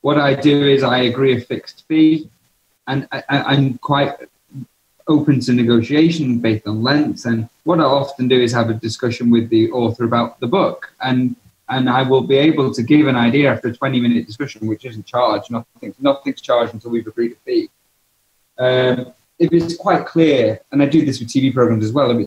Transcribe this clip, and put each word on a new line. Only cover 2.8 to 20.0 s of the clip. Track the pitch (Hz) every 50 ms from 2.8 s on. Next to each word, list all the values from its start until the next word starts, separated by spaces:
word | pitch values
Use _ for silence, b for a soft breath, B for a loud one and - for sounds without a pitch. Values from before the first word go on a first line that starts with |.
| _ -
and | 135 135 131 - -
I, | 135 - -
I, | 139 143 - - 135
I'm | 139 139 135 120 -
quite | - - 143 139 143 - - - - - _ _ _ _ - 139 120 _ _ _ _ _ _ _ _
open | - 156 147 139 - 143 127
to | 113 - 123
negotiation | 123 120 117 120 117 113 - 143 151 160 170 170 - 151 131 120 117
based | - 113 107 104 _
on | 104 107 110 113
lengths. | 127 143 147 151 - - - -
And | 120 117 113 110 - _ _ _
what | 156 175 170
I'll | 160 135 135
often | 143 139 - - - 127
do | 127 127 127
is | 123 117 120
have | 120 117 117
a | 113
discussion | 110 - 117 - - - 123 113 - 120 120
with | 120 117 110 113
the | 113 110 110 113
author | - 127 117 113 113 - 120
about | 117 117 117 117 117 - _
the | - 120
book, | 127 196 165 - - - - - _ _
and, | - 131 127 127 127 123 120 _ _ - _ _ _ -
and | 127 131 127 123
I | 120 131 135
will | 127 131 135 117
be | 120 139 135
able | 143 160 156 151 135 127 120
to | - 117
give | 117 151 151 151 135
an | 127
idea | 123 120 117 117 139 143 139 123
after | - - 123
a | 120
twenty | - - 135 131 123
minute | 120 120 120 117 -
discussion, | - 107 - 143 131 - 110 110
which | 110 110 107 -
isn't | 131 113 110 104
charged. | - - 123 123 113 107 104 - -
Nothing, | 120 117 117 _ _ _ - 104 - _
nothing's | 131 139 139 139 - 139 131 -
charged | - - 127 120 117 117 117
until | 113 - 117
we've | 117 117 104
agreed | 110 - - 117 117 -
a | _ _
fee. | - 127 117 - - _ _ _ _ _ _ _ _ _ _ _ _ _ _ _ _ _ -
Um, | 127 127 127 127 127 127 123 123 127 - - _ _ _ _ _
if | 170 156 160
it's | 170 170 165 -
quite | - - 202 180 180